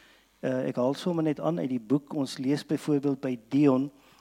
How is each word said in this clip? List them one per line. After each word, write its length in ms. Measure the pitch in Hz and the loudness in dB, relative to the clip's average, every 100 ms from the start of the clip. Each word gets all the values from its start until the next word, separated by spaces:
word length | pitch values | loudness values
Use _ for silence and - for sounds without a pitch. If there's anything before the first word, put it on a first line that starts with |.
| - _ _ _ | -20 _ _ _
eh, 260 | 135 131 139 | -4 -2 -4
ek 80 | 127 | 0
haal 180 | 123 | 0
sommer 300 | 139 - 170 | 0 -2 0
net 160 | 156 143 | 0 0
aan 180 | 156 170 | -2 -2
uit 120 | 135 | -2
die 80 | 127 | -4
boek, 340 | 113 147 - | 0 -2 0
ons 240 | 156 131 - | -6 -4 -4
lees 260 | 131 143 | -2 -2
byvoorbeeld 560 | - 151 - 143 143 135 | -2 -4 0 0 0 -2
by 180 | 135 123 - | -4 -6 -2
Dion 420 | 139 147 131 143 - - - | 4 6 4 2 -6 -20 -20